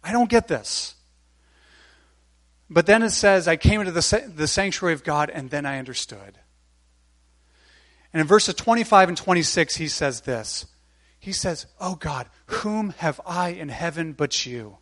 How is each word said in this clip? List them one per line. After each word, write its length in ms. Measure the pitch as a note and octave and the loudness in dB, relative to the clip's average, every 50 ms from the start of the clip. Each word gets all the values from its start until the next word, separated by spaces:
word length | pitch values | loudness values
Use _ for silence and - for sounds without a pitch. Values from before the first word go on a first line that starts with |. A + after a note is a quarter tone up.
| _ | _
I 80 | - | -2
don't 200 | G#3 A#3+ B3 G#3 | 2 2 2 4
get 160 | A#3 A#3 - - | 4 2 2 2
this." 480 | E3 A#2+ G#2 - - - - - - _ _ _ _ _ _ _ _ _ _ _ _ _ _ _ _ _ _ _ _ _ _ _ _ _ _ _ _ _ _ _ _ _ _ _ | -4 -6 -4 -6 -8 -8 -8 -10 -14 _ _ _ _ _ _ _ _ _ _ _ _ _ _ _ _ _ _ _ _ _ _ _ _ _ _ _ _ _ _ _ _ _ _ _
But 160 | E3 E3+ E3+ | 2 2 6
then 180 | D#3+ G3+ A3+ A3+ | 6 6 6 6
it 80 | A3 | 2
says, 360 | - - - G3+ G3 F#3+ E3 E3+ | 0 2 4 6 6 6 4 2
"I 80 | E3 | 0
came 240 | D#3+ - - G#3 G#3+ | 4 4 4 4 4
into 120 | G#3 F#3 | 0 -2
the 100 | E3+ E3+ | -2 -2
sa-, 260 | D#3 - - A3 - C4 | 0 2 0 0 -2 -4
the 200 | F3 D3+ D3+ D3+ | -6 -4 -4 -2
sanctuary 460 | - - G3 G3 - - - F3+ E3 | 0 0 -2 -2 -2 -2 0 -2 -2
of 100 | C#3+ - | -2 -2
God, 260 | - D3 D3 D3+ D3 | -2 0 0 0 -2
and 200 | - D#3+ C3+ B2+ | -4 -10 -10 -6
then 160 | C3+ D3 C#3+ | -6 -6 -6
I 140 | C#3+ C#3 C3+ | -4 -6 -8
understood." 600 | C3 B2 B2+ - - - A#2+ G2+ G2 G2+ G2+ _ _ _ _ _ _ _ _ _ _ _ _ _ _ _ _ _ _ _ _ _ _ _ _ _ _ _ _ _ _ _ _ _ _ _ _ | -8 -10 -10 -10 -10 -10 -12 -18 -18 -20 -20 _ _ _ _ _ _ _ _ _ _ _ _ _ _ _ _ _ _ _ _ _ _ _ _ _ _ _ _ _ _ _ _ _ _ _ _
And 80 | E3 | -2
in 60 | D#3 D3 | 2 6
verses 280 | F#3 G#3+ - - F3 | 6 6 6 4 -4
twenty-five 520 | - - - A3+ A#3 A3+ - A3 G3 F#3+ E3+ | -4 0 0 2 2 2 6 6 6 6 6
and 80 | F3 - | 4 -4
twenty-six, 580 | - - F#3 F3 D#3+ - - F3+ E3 - - | 0 0 2 2 2 0 0 0 0 0 -2
he 120 | - E3 D3+ | -8 -6 -6
says 340 | - - D#3 C#3 B2+ A#2 | -4 -2 -2 -2 -2 -4
this. 440 | _ - B2+ A#2 A2 - - - - - _ _ _ _ _ _ _ _ _ _ | _ -6 -6 -6 -6 -8 -12 -12 -12 -14 _ _ _ _ _ _ _ _ _ _
He 120 | - G3 F#3+ | -14 -10 -8
says, 320 | - - G3 E3+ D3+ - - _ _ | -4 -4 -4 -4 -6 -8 -18 _ _
"Oh 160 | F#3 F#3 F#3 | -8 -8 -8
God, 320 | D#3+ - D3+ D3 C3 A#2+ _ _ _ _ _ | -6 -6 -6 -6 -6 -8 _ _ _ _ _
whom 440 | A3 A3 - G#3 G#3+ A3 A3 G3+ E3+ - | -8 -6 -4 -4 -2 -2 -4 -4 -6 -4
have 220 | - D#3+ D3 - - | -4 -4 -4 -4 -8
I 240 | F3+ E3+ F3 F3+ F3 | -8 -4 -4 -4 -4
in 200 | F3 F3 D#3+ D3 | -4 -8 -10 -12
heaven 440 | B2 - E3+ E3+ D#3 D#3+ E3 D#3+ D3 | -10 -6 -6 -6 -4 -4 -6 -8 -4
but 320 | - D3+ C#3 - - - | -4 -4 -4 -2 -4 -6
you? 320 | C3 B2 A#2+ A2 G#2 G2 _ | -6 -8 -12 -12 -14 -18 _